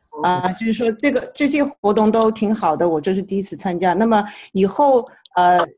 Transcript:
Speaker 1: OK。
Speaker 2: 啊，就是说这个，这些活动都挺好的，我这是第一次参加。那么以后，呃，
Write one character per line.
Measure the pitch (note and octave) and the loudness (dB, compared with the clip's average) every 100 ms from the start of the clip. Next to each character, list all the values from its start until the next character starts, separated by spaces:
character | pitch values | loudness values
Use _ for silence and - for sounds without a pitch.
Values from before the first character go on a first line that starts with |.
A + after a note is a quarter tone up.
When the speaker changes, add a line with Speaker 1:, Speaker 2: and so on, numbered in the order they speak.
| _ | _
Speaker 1:
OK。 | - F3 | -4 -2
Speaker 2:
啊， | F3+ F3+ | 0 -2
就 | F3+ A3+ | -4 -4
是 | |
说 | A3 A#3 | -2 -2
这 | A3 D4 | -2 -2
个， | C4+ - - | -2 -4 -2
这 | C#4+ | 0
些 | D4 | 0
活 | C#4+ - G3+ | -2 -2 0
动 | G#3+ G#3+ | 2 2
都 | A3+ A3 | 2 0
挺 | A3 G#3 | 0 -2
好 | G#3+ F#3 | 0 -2
的， | D3+ F3 | 0 0
我 | D#3+ | 0
这 | D3+ | -2
是 | F#3+ | -4
第 | F#3+ G3 | -4 -6
一 | |
次 | F#3+ D3 | -6 -8
参 | F#3+ F3 | -6 -2
加。 | F3+ | 0
那 | F3 A3+ | 0 2
么 | A3 G#3 - - | 0 -2 -10 -8
以 | F#3+ F#3+ | -2 0
后， | - C#4+ B3+ - - _ - | 2 2 2 0 -10 _ 0
呃， | F3+ F3+ - | 4 4 0